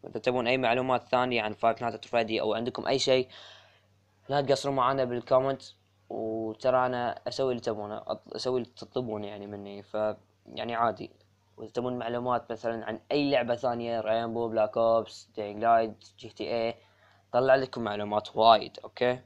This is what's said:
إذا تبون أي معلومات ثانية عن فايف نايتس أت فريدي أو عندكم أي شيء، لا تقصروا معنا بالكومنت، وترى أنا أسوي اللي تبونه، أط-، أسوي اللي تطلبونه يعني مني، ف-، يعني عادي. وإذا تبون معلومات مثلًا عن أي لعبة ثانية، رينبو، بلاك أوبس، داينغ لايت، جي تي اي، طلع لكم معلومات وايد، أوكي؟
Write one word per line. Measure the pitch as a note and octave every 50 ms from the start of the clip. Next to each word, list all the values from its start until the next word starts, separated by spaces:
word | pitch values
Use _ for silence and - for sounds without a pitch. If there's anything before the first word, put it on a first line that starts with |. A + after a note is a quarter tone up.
| -
إذا | F2+ - A2
تبون | - B2+ B2 B2+ A#2
أي | A#2 B2+ C3
معلومات | B2+ A2+ A#2 B2+ B2+ C3 B2+ A#2+ - -
ثانية | - B2 B2+ B2+ B2 A#2
عن | G#2+ G#2+
فايف | G#2 - - A#2 A2 -
نايتس | A#2+ A#2 A2+
أت | A2 -
فريدي | - - A#2 A2+ G#2+ A2 G#2
أو | - A2 G2+
عندكم | A2+ A#2 B2 - - -
أي | - C3+ C3+
شيء، | - C#3 C3 C3 B2+ - - - - - - - - _ _ _ _ _ _ _ _ _ _ _ _ -
لا | C#3 C#3+
تقصروا | C#3 B2 C#3 C3 - C#3+ C#3
معنا | C3+ B2 B2+ C#3 C3+ C3
بالكومنت، | B2 A#2+ A#2+ - - C3+ C3 C3 C3+ C3+ C3 - - - _ _ _ _ _ _ _
وترى | A2 A2 A2 A2 A2 A2+ A2 A2 A2 - - B2+ B2+ B2+ B2+
أنا | B2+ B2+ B2 A#2+ A#2 - - _ -
أسوي | - - C3+ C3
اللي | B2 A#2
تبونه، | - B2 A2 G#2+ G#2 G#2 G#2+ -
أط-، | - - - - _ - -
أسوي | - - B2+ B2+ B2+
اللي | A#2 - _
تطلبونه | - - - - B2+ B2 A2+ G#2+ G#2 G#2
يعني | G2+ G#2 G2+ G2+
مني، | G2+ G#2 G2+ G2+ G2+ G2+ G2+
ف-، | G2+ _ - G#2+ G#2+ G#2+ G#2+ - _ _ _ _ _
يعني | - B1+ E2+ A2+ A#2 A#2
عادي. | A2+ A#2 A#2 G2+ - A#2+ - - _ _ _ _ _ _ _ _
وإذا | - A2+ A2
تبون | - B2 B2 B2+ B2 B2
معلومات | A#2 A#2 A#2+ A#2+ B2 B2 B2 A#2 - -
مثلًا | A#2 A2 - A#2 A#2 A2+ A2
عن | G#2+ A2+ A2+ _ _
أي | - D3 C#3+ C#3
لعبة | C#3 B2+ B2 A#2+ A#2+
ثانية، | A#2 - B2 A#2+ A#2 A#2 A#2 A#2 A2+
رينبو، | G#2+ G#2+ A2 A#2 A#2 A#2 A2+ A#2 A#2 A2+
بلاك | A2 A2 G#2+ G#2+ -
أوبس، | A#2+ A2+ A2+ A2+ A2+ A2 - - - - _ _
داينغ | - G#2 G#2 G2+ G#2
لايت، | A2+ A#2 A#2 A2+ A2+ A2 G2+ _ - - _ -
جي | - A2
تي | - - - - A#2+
اي، | A#2 A2+ A2+ A#2+ - _ _ _ _ _ _ _ _ _ _
طلع | - B2 C3 C3 C3
لكم | C3+ C3 B2+ - B2
معلومات | A#2 G#2 G#2 G#2 G#2 G#2 G#2+ G#2+ - - -
وايد، | - A2 A2+ A2+ G#2 - A#2 - - -
أوكي؟ | - _ - B2 B2 B2+ B2+ -